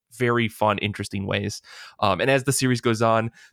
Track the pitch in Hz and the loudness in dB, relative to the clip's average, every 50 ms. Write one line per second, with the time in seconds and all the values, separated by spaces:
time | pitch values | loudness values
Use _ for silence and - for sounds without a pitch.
0 | _ _ - - 127 120 120 120 117 107 - - 107 107 101 95 - 104 101 - | _ _ -6 -2 0 2 2 2 0 0 -2 0 0 0 2 0 -2 -4 -4 -4
1 | 101 - - 101 98 95 95 101 101 101 - - _ - - - - - - - | -8 -8 -6 -6 -4 -2 -4 -2 -4 -4 -8 -8 _ -18 -20 -20 -20 -18 -6 -2
2 | - 101 92 87 110 135 135 135 123 143 135 - 131 127 127 117 - 120 113 107 | 0 0 2 2 2 2 2 2 2 0 -2 0 0 0 0 0 0 0 0 2
3 | 117 113 113 113 110 117 - - - - | 2 2 2 2 0 -2 -8 -12 -20 -20